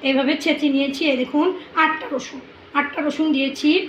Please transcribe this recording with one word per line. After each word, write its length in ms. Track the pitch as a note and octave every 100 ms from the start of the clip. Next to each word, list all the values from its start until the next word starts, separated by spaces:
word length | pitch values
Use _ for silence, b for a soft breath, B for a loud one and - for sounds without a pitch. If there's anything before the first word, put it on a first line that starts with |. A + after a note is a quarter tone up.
এইভাবে 300 | C4+ C4+ C#4 D#4
ছেঁচে 300 | E4 D4 D4
নিয়েছি। 320 | C4+ C#4 C4+ D#4+
এই 120 | C4
দেখুন, 300 | B3+ D4 F4 F#4 B E4+
আটটা 300 | D#4+ - B4
রসুন, 320 | C4 - C4+ - - -
আটটা 260 | C#4+ C#4+ -
রসুন 260 | D4 C#4+ D#4
দিয়েছি। 380 | C4+ C4+ C4+ D4+ F4